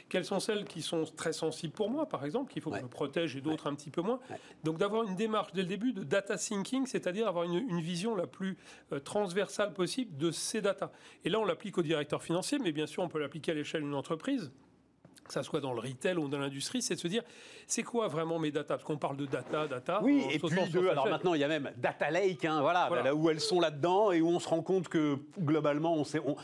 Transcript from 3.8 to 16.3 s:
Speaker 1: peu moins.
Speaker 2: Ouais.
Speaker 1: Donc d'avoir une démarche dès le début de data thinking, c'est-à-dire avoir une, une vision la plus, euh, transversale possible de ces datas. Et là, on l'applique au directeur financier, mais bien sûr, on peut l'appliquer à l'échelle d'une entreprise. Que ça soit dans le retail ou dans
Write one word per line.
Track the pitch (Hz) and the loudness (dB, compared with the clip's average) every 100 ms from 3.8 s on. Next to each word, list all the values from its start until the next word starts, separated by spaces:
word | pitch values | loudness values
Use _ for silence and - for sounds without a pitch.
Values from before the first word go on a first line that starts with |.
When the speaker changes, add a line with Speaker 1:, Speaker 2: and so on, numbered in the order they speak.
| - | -6
Speaker 1:
peu | 156 | -4
moins. | 175 247 - | -2 -2 -6
Speaker 2:
Ouais. | - - - | -16 -16 -6
Speaker 1:
Donc | 156 160 | -4 0
d'avoir | 202 220 | 0 2
une | 226 185 | 0 0
démarche | 220 214 185 | 0 0 0
dès | 175 | -2
le | 185 | -2
début | 196 247 | 0 -2
de | 196 | -2
data | 147 196 196 202 | 0 0 0 -4
thinking, | - 202 185 262 269 | -2 -4 -2 -2 0
c'est-à-dire | 190 - 180 220 | -2 -2 0 0
avoir | 175 | 0
une, | 170 | 0
une | 175 247 175 | 0 0 -2
vision | 160 175 214 214 | -2 -2 -2 -2
la | 143 | -4
plus, | - 190 190 - - - | -4 -6 -6 -12 -18 -8
euh, | 143 | -6
transversale | 139 208 202 175 190 - 202 | -2 -2 0 0 -2 0 -2
possible | - 175 214 233 143 | 0 -2 -2 -4 -2
de | 165 | -2
ces | 160 - 226 | -2 -4 0
datas. | 202 185 160 - - - | 0 0 -4 -10 -20 -6
Et | 160 | 0
là, | 202 | 2
on | 208 | 2
l'applique | 165 208 185 | 0 -2 -2
au | |
directeur | 151 156 147 147 | 2 2 0 -4
financier, | - 170 - 285 | 0 -2 0 0
mais | 214 | 0
bien | 147 151 | 0 -2
sûr, | - | -2
on | 175 | -2
peut | 156 | -2
l'appliquer | 143 165 143 | -4 -6 -2
à | |
l'échelle | 156 147 165 | -2 -2 -4
d'une | 147 | -2
entreprise. | 143 135 160 208 269 156 - - _ _ _ - - - | -4 -4 -4 0 -2 -2 -12 -20 _ _ _ -20 -20 -8
Que | |
ça | - | -6
soit | 131 156 | -2 -2
dans | 135 | -2
le | 120 | -4
retail | 117 131 190 180 | -4 -2 0 0
ou | |
dans | 143 | 0